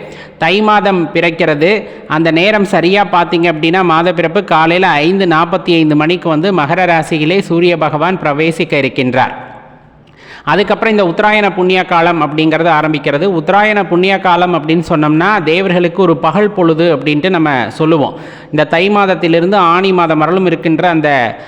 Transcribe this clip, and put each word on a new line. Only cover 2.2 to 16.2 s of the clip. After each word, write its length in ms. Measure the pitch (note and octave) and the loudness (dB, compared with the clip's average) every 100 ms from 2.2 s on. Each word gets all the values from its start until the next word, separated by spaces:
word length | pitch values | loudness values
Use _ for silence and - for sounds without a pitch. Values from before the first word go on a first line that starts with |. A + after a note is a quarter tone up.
| E3 | 0
நேரம் 340 | D#3+ G3 G#3+ F#3+ | 2 2 0 0
சரியா 400 | F#3 E3 G3+ G3 | 0 2 0 2
பார்த்தீங்க 400 | F3+ E3+ E3+ E3+ | 0 0 0 0
அப்படின்னா 320 | D#3 D#3+ F#3 F3+ | 0 0 0 2
மாதப்பிறப்பு 540 | D#3+ F3 E3+ E3 G3 | 2 0 0 -2 -2
காலையில 440 | F#3+ D#3+ E3 F3 F#3+ | 0 2 2 2 0
ஐந்து 380 | D3 D#3 F#3+ F3+ | 0 0 0 2
நாற்பத்தி 400 | D#3 E3+ F3+ - | 0 0 -2 0
ஐந்து 300 | E3 D#3 D3 | 2 2 2
மணிக்கு 340 | D#3 F3+ E3+ | 0 -2 -2
வந்து 240 | D3+ F#3+ | 0 0
மகர 320 | F3+ C#3 F3 F3+ | 0 0 0 2
ராசியிலே 540 | E3 - D#3+ D3+ F#3+ | 0 -2 -2 0 0
சூரிய 380 | F#3+ E3+ F3 E3 | 0 0 2 2
பகவான் 420 | D#3 D3 E3+ F#3+ | -2 0 -2 -2
பிரவேசிக்க 540 | D3+ C#3+ E3 D#3+ E3+ | -2 0 -2 -2 -2
இருக்கின்றார். 580 | D3 C3 - B2+ B2 A2+ - - - - - - - - - - - | -2 0 -2 0 0 -2 -4 -16 -20 -20 -20 -20 -20 -20 -20 -20 -10
அதுக்கப்புறம் 540 | - E3 G#3 G3+ A3+ G#3+ | -4 -2 0 -2 0 0
இந்த 80 | F3+ | 0
உத்தராயண 480 | E3 G#3 G#3+ G3+ | 0 0 2 0
புண்ணிய 320 | F#3 F3+ F#3 F3+ | 0 0 0 0
காலம் 360 | F3 E3+ E3+ | 2 2 0
அப்படிங்கிறது 480 | D3+ D3+ D#3 D#3 E3+ D#3 | -2 0 0 2 2 2
ஆரம்பிக்கிறது. 440 | D#3 D#3 D3 C#3+ G3 | 0 -2 -2 -2 0
உத்தராயண 640 | E3+ D#3 G3 G#3+ G#3 E3+ | -2 0 2 2 0 0
புண்ணிய 320 | F3 F#3+ F#3+ | 0 0 0
காலம் 340 | F#3+ E3+ F3+ | 2 2 2
அப்படின்னு 300 | E3 D3+ E3 D#3+ | 0 0 -2 0
சொன்னோம்னா 540 | D#3+ D3+ D#3 F#3 G#3+ | 0 2 2 2 0
தேவர்களுக்கு 580 | D#3 E3+ F#3+ F3+ F3 E3+ | 0 0 0 0 0 2
ஒரு 160 | F3+ | 0
பகல் 340 | E3 | 2